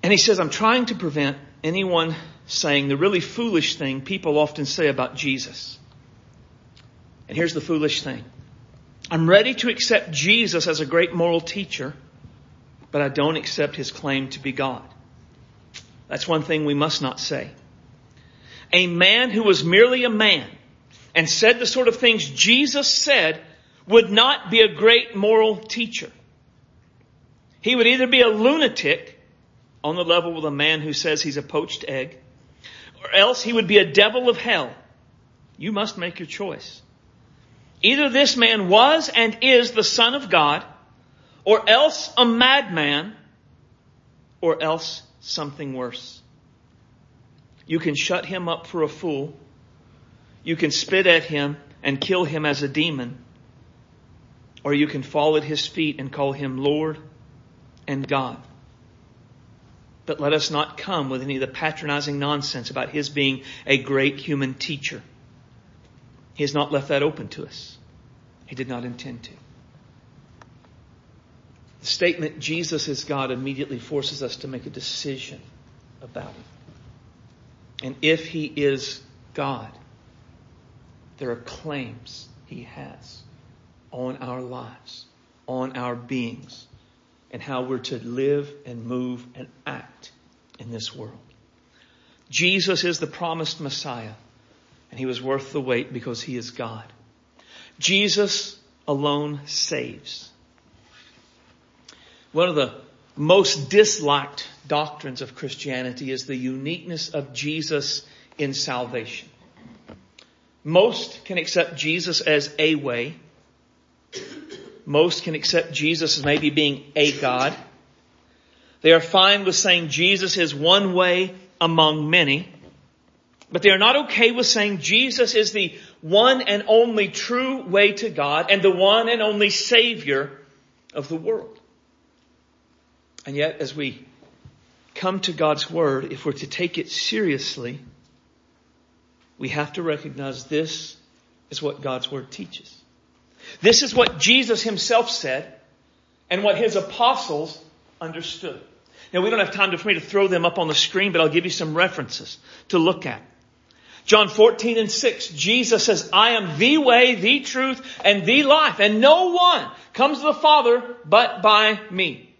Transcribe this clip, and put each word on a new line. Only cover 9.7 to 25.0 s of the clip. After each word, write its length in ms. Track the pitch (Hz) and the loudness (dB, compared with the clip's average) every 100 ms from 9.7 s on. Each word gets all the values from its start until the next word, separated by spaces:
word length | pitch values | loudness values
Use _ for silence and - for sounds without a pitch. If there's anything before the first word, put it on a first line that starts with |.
| - - 220 - | -2 0 0 0
Jesus 540 | 147 160 226 214 170 165 | -4 2 2 2 -2 -2
as 120 | 151 | -4
a 60 | 147 | 0
great 260 | 170 175 | 0 0
moral 280 | 170 170 170 | 0 0 0
teacher, 520 | 165 202 196 - 135 - - _ - - - - _ - - | -4 -10 -8 -8 -10 -12 -20 _ -20 -20 -20 -20 _ -20 -6
but 100 | 147 | -2
I 60 | 139 | -2
don't 280 | 135 147 160 | 0 0 0
accept 380 | - - 147 | -6 -4 -4
his 160 | - 131 | -4 -10
claim 400 | - 147 135 131 | -8 -4 -4 -4
to 80 | - | -8
be 140 | 139 | -8
God." 320 | 127 135 123 - - - - - _ - _ _ - - - - | -4 -4 -6 -14 -20 -20 -20 -20 _ -20 _ _ -20 -20 -20 -12
That's 220 | 147 - | -10 -2
one 140 | 160 | -2
thing 220 | 151 156 | 0 -2
we 100 | 151 | 0
must 280 | 143 151 147 | 0 0 -2
not 160 | 135 - | -4 -6
say. 320 | - 135 - - - - - - _ - - - - - - | -6 -6 -8 -16 -20 -20 -20 -20 _ -20 -20 -20 -20 -20 0
A 140 | 180 180 | 2 2
man 440 | 170 185 220 254 | 4 4 6 2
who 120 | 208 | 2
was 220 | 214 165 | 4 2
merely 400 | 156 185 240 254 | 4 6 6 6
a 60 | 247 | 0
man 360 | 214 214 165 - - _ _ _ - - 156 | 2 2 2 -2 -18 _ _ _ -20 -2 0
and 120 | 160 | 0
said 300 | - 214 240 | 4 4 4
the 80 | 240 | 0
sort 220 | 254 240 | 2 2
of 80 | 226 | 4
things 280 | 240 220 | 2 2
Jesus 640 | 143 - 202 247 285 285 277 | -2 0 4 4 4 0 0
said 560 | - 294 269 160 160 - - _ _ - | 0 2 2 2 -2 -10 -20 _ _ 6
would 200 | 226 185 | 6 6
not 440 | 202 254 285 180 | 4 4 2 0
be 80 | 226 | 4
a 120 | 220 | 4
great 440 | 160 214 240 | 6 6 6